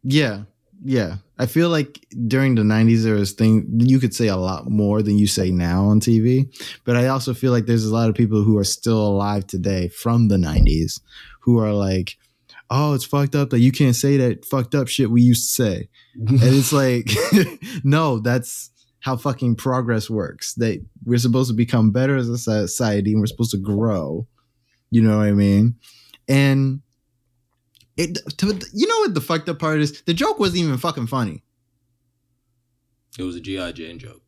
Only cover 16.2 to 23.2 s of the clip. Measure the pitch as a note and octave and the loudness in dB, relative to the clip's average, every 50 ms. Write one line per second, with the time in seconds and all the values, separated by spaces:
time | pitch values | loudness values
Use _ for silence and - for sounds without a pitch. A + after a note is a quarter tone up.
16.2 | A2 G#2+ C3+ B2+ A2+ B2 C3 C#3 C3 B2+ D3+ C#3+ C3+ C3 B2 A#2+ A2 - G#2 G#2+ | -2 2 2 4 4 4 4 2 2 2 0 0 0 0 0 -2 -2 -2 -2 -2
17.2 | - - - G#3 F3+ - - - - A3+ C4 F3+ C3 C#3 C#3+ D#3 E3 D3+ B2+ A2+ | 0 2 2 2 2 2 -4 -14 -16 -12 -12 -4 0 0 2 2 2 0 -2 -2
18.2 | G#2+ A#2+ B2 B2+ A#2+ - - - - - _ _ _ _ _ _ - C3+ C3 A#2+ | -2 -2 -2 -2 -4 -6 -14 -16 -16 -18 _ _ _ _ _ _ -8 -8 -8 -4
19.2 | - C#3+ B2+ - C3 B2 A#2 A2+ - C3+ C3 B2+ B2 A#2 A#2 A2 A2 - A2+ G#2+ | -4 -6 -6 -2 -2 -2 -2 -2 -2 -2 -2 -2 -2 -2 -2 -2 -2 -4 -4 -4
20.2 | F2+ - - - - - - - A#2 A2+ G2+ - - - _ - - A#2+ A#2+ A#2+ | -4 -6 -10 -12 -14 -12 -6 -4 -2 -2 -2 -4 -10 -18 _ -14 -4 -2 0 0
21.2 | A#2 B2 A#2 C3 C3 B2 A2+ G#2+ A#2+ A2+ - A#2 A2 A2 G2+ B2+ C3 C3+ C#3 C3+ | 2 2 2 0 0 0 0 -2 -2 0 2 2 2 2 2 2 0 0 0 -2
22.2 | B2 A#2 A#2+ A#2+ - - A2 G#2+ G2+ F2 - - B2+ A2 G#2 G2+ G2 G#2 G#2+ A2 | -2 -4 -6 -6 -4 -2 -2 -2 -2 -4 -4 -2 -2 0 0 0 0 0 0 0